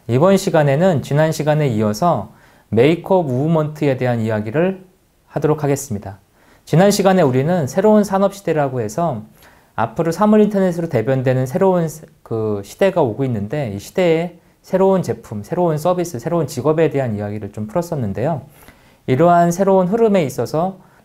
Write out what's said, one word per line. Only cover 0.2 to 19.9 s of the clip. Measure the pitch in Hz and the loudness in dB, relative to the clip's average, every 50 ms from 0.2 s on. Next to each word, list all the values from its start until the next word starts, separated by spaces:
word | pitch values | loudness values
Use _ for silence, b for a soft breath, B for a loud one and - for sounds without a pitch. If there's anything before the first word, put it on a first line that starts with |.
| 170 196 196 | 4 4 4
시간에는 | 190 - 180 156 156 147 139 135 151 185 190 175 165 | 2 2 0 2 2 2 2 2 2 2 2 2 0
지난 | - - 143 147 160 160 | -2 -2 0 0 2 0
시간에 | 156 - 139 151 151 156 147 | 0 -2 -2 0 0 0 0
이어서 | 131 107 107 110 104 107 - 175 175 147 107 95 b b b b b b b b b | 0 0 0 0 -2 -2 0 0 0 0 -2 -4 b b b b b b b b b
메이크업 | 101 113 131 156 175 165 - - 190 185 165 | 2 2 4 4 2 0 0 0 0 0 0
무브먼트에 | 135 123 127 147 165 170 156 151 151 156 - 151 143 127 | 0 -2 -2 0 0 0 0 -2 -4 -4 -2 0 0 0
대한 | 123 127 123 120 117 | 0 -2 -2 -2 -2
이야기를 | 110 113 110 107 104 113 117 156 175 190 190 - - _ _ _ _ _ _ _ _ _ | -2 -2 -2 -4 -4 -4 -2 -2 -2 -2 -2 -6 -12 _ _ _ _ _ _ _ _ _
하도록 | - 147 151 151 151 151 147 | -6 -2 0 0 0 0 0
하겠습니다. | 139 139 - - - 104 98 - 101 104 - _ b b b b b b b b | -2 -2 -2 -4 -6 -8 -8 -10 -12 -16 -16 _ b b b b b b b b
지난 | - 151 165 196 208 | 0 2 4 4 4
시간에 | 202 208 185 190 190 185 | 4 2 2 2 4 4
우리는 | 156 131 123 127 139 170 185 175 135 | 4 2 2 0 0 0 0 0 -2
새로운 | 123 - 190 196 214 214 214 208 | -2 0 2 4 4 4 4 2
산업 | 208 196 190 196 190 196 | 2 0 0 0 0 -2
시대라고 | - - 170 151 151 143 127 127 123 | -4 -4 -2 0 0 -2 -2 -2 -4
해서 | 107 208 - - 170 160 123 104 107 b b b b b b b b b b | -4 -4 -4 -2 -2 -2 -4 -6 -10 b b b b b b b b b b
앞으로 | 107 113 - - 170 160 165 | -4 -4 -4 -2 -4 -4 -2
사물 | 165 170 214 214 214 214 | 0 2 4 4 6 6
인터넷으로 | 214 208 208 196 190 180 165 175 165 165 | 4 4 2 0 0 0 0 -2 -4 -2
대변되는 | - 113 110 135 135 131 123 131 127 131 131 | -2 -2 0 0 0 0 0 0 0 0 0
새로운 | 127 180 180 196 190 185 175 165 156 - - - - _ _ | -2 0 2 2 2 2 2 0 -4 -6 -10 -18 -20 _ _
그 | - - 113 113 110 107 104 101 98 | -10 -6 -4 -2 -2 -2 -2 -4 -6
시대가 | - - - 196 190 185 175 | -8 -2 0 0 2 2 2
오고 | 143 117 104 123 135 | 0 0 0 -2 -4
있는데 | 127 117 101 101 107 151 151 131 104 98 | -4 -4 -4 -4 -6 -6 -6 -6 -6 -8
이 | 101 | -10
시대에 | - - - 190 180 165 160 160 175 175 b b b b b b | -12 -6 -2 0 2 2 2 0 -2 -6 b b b b b b
새로운 | _ - 190 185 190 190 190 180 | _ -4 0 2 2 4 2 2
제품, | - - 214 - - - - 208 | 0 -2 -6 -8 -10 -12 -12 -10
새로운 | 202 - 190 180 180 165 151 151 | -10 -6 -4 -2 0 0 0 0
서비스, | 160 180 180 180 170 170 - 117 | -2 -2 -2 -2 -4 -6 -8 -8
새로운 | - 156 170 170 147 | -6 -4 -2 -2 -2
직업에 | - - 123 113 156 156 165 156 147 | -4 -4 0 2 2 2 2 2 2
대한 | 139 139 131 117 104 | 0 -2 -2 -2 -4
이야기를 | 101 104 104 107 107 101 101 | -4 -4 -6 -6 -8 -10 -10
좀 | - 110 107 | -10 -10 -8
풀었었는데요. | 107 - 175 170 170 160 139 113 98 92 98 123 165 160 120 b b b b b b b b b b b b _ | -4 -4 -4 -4 -4 -4 -6 -4 -4 -4 -4 -4 -4 -4 -6 b b b b b b b b b b b b _
이러한 | 131 131 139 170 175 175 175 170 170 | -2 2 4 4 6 6 4 4 2
새로운 | 170 190 196 196 190 190 180 | 2 0 2 2 4 2 2
흐름에 | 175 | 0